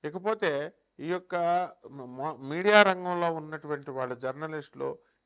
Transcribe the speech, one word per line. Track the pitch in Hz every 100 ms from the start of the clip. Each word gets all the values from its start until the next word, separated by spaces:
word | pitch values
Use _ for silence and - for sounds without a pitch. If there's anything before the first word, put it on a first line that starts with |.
ఇకపోతే | 151 170 190 214 185 143 156 - _ -
ఈ | 151
యొక్క | 180 185 175 170 175 180 - -
మ-, | 139 127 127 147 127
మీడియా | 135 160 190 208
రంగంలో | 202 180 180 175 170
ఉన్నటువంటి | 160 151 151 147 143 139
వాళ్ళు, | 131 127
జర్నలిస్టులు, | 123 131 135 156 156 143 135 135 - _ _